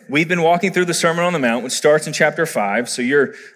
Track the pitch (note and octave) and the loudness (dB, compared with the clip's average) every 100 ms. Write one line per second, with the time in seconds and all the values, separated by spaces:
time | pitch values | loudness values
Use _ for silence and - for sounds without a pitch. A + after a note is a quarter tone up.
0 | - C#3+ E3+ F3+ E3 F3 G3 G3 F3 E3 | -4 -2 0 0 2 2 0 0 0 0
1 | E3+ E3 F3 E3+ B2 A#2+ B2 - D3+ D3+ | 0 0 0 0 0 -2 -4 0 2 2
2 | D#3 - D#3 D#3 D#3+ A#2+ G2+ G#2+ B2 - | 0 0 0 0 -4 -2 -2 -2 -4 -4
3 | B2 C#3+ C3 - - | 0 2 2 -2 -20